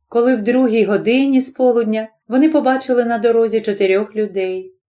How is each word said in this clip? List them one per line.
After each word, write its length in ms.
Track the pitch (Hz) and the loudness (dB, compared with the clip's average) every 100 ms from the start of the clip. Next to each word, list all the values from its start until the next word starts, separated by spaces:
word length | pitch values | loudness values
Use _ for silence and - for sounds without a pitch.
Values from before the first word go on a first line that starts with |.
| - | -4
коли 280 | 233 247 240 | 0 2 0
в 60 | |
другій 440 | 208 247 254 220 196 | 0 2 2 2 0
годині 560 | 196 180 262 277 262 | 0 0 0 2 0
з 80 | 262 | -2
полудня 600 | - 254 233 214 220 220 _ - | 0 0 2 -2 -4 -6 _ -4
вони 220 | 247 311 | 0 2
побачили 560 | 311 254 262 - 247 233 | 2 0 -2 0 0 0
на 120 | 233 | 0
дорозі 440 | 233 226 226 220 | 0 2 0 -2
чотирьох 540 | 214 202 190 190 208 214 | -2 -2 0 0 -2 -6
людей. 600 | 208 190 185 185 185 _ | -6 -4 -6 -6 -12 _